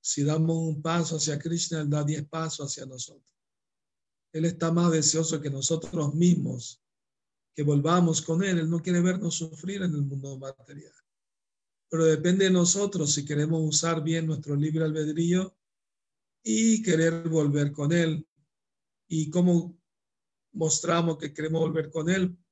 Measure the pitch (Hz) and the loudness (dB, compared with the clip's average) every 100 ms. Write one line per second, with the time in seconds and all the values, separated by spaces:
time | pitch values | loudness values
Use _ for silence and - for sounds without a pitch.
0 | - - 143 160 160 165 160 151 156 170 | -6 -2 0 2 2 0 -2 -4 -2 -2
1 | 165 160 156 147 170 170 - 160 151 147 | -2 -2 -4 -4 -4 -4 -4 -4 -2 -2
2 | 147 156 147 160 160 - 139 - 131 131 | -2 -4 -6 -8 -6 -8 -10 -10 -12 -14
3 | - - _ _ _ _ _ _ _ _ | -16 -16 _ _ _ _ _ _ _ _
4 | _ _ _ 160 165 - 165 170 175 160 | _ _ _ -2 -2 0 0 2 4 4
5 | 147 160 160 160 151 135 135 160 - 175 | 2 0 -2 -4 -4 -6 -2 -4 -4 -4
6 | 147 147 175 175 - 123 - - _ _ | -2 2 4 4 0 -6 -10 -18 _ _
7 | _ _ _ _ _ - 147 143 156 180 | _ _ _ _ _ -4 2 2 4 4
8 | 170 160 - 165 196 180 160 165 165 175 | 4 2 -2 0 2 0 0 -2 0 2
9 | 175 185 170 - 160 151 185 196 180 147 | 2 0 -2 -4 -8 -10 -8 -4 -2 -2
10 | 139 139 139 135 135 - 123 143 480 _ | -4 -4 -10 -12 -14 -16 -20 -20 -20 _
11 | _ _ _ _ _ _ _ _ _ 165 | _ _ _ _ _ _ _ _ _ 2
12 | 160 156 170 190 190 185 175 196 202 185 | 4 4 4 4 4 6 4 2 0 -2
13 | 143 - 143 147 151 160 156 147 170 160 | -2 -2 -2 -2 0 0 0 0 0 -2
14 | 151 165 160 151 147 143 151 156 160 156 | 0 -2 -2 -4 -2 -2 0 0 -2 -2
15 | 151 156 170 180 185 _ _ _ _ _ | -4 -2 2 2 0 _ _ _ _ _
16 | _ _ _ _ 226 220 226 220 190 160 | _ _ _ _ -2 2 4 2 2 2
17 | 165 165 165 160 147 143 143 143 147 170 | 2 0 -2 2 2 2 0 -2 0 2
18 | 165 147 - _ _ _ _ _ _ _ | 2 -2 -8 _ _ _ _ _ _ _
19 | _ 160 156 170 180 175 - - _ _ | _ -4 0 2 4 4 0 -14 _ _
20 | _ _ _ _ _ - 160 - 165 165 | _ _ _ _ _ -4 0 0 0 0
21 | 165 156 147 147 156 160 165 160 147 165 | 0 -2 -8 -6 -4 0 0 -2 -4 -4
22 | 156 190 185 - _ | 0 0 0 -4 _